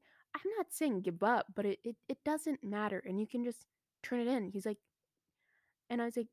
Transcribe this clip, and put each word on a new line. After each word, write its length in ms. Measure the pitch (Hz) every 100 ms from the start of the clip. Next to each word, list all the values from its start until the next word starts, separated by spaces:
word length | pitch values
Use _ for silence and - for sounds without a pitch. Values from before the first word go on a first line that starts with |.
| _ - _
"I'm 180 | - 381 440
not 160 | 349
saying 280 | - 311 196
give 220 | 185 170
up, 300 | 202 240 - 202
but 100 | 202
it, 140 | 196
it, 140 | 233 226 -
it 140 | 269
doesn't 400 | - 302 311 277
matter, 360 | 202 202 214 190 -
and 140 | 190
you 80 | 214
can 160 | 247
just 240 | 240 233 - _ _ _
turn 160 | - 247
it 80 | 240
in." 220 | 262 190
He's 160 | 196 208
like, 140 | 208 _ _ _ _ _ _ _ _ _ _ -
and 120 | 240
I 40 | 233
was 120 | 233
like 120 | 226